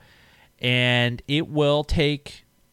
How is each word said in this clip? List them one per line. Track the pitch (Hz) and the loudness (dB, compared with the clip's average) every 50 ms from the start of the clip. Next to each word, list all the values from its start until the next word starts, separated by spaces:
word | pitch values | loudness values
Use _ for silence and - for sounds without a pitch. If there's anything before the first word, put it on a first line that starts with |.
| - - - - - - - - - _ _ _ | -12 -20 -20 -20 -20 -20 -20 -20 -20 _ _ _
and | - 123 123 123 123 123 123 123 120 120 123 117 - | -2 0 2 2 2 2 2 2 0 0 -2 -6 -4
it | - 143 156 165 | -4 -2 -2 -2
will | - 151 151 147 143 147 147 151 | -2 0 0 2 2 2 0 0
take | - - 170 147 143 147 139 - - - - - _ _ _ _ _ | -2 0 0 2 0 0 -4 -8 -14 -20 -20 -20 _ _ _ _ _